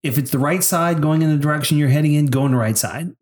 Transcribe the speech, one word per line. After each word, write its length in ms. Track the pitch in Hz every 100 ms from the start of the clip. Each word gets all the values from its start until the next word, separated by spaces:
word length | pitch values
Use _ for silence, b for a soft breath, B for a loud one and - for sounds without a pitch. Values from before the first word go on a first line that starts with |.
If 140 | 156 123
it's 120 | 127
the 80 | 135
right 260 | 143 180
side 360 | - 170 170 165
going 180 | 151 156
in 80 | 160
the 60 | 151
direction 380 | 147 151 135 147
you're 120 | 143
heading 240 | 143 151
in, 120 | 147 143
go 180 | 135 139
in 60 |
the 60 | 127
right 180 | 110 110
side. 320 | - 131 170 -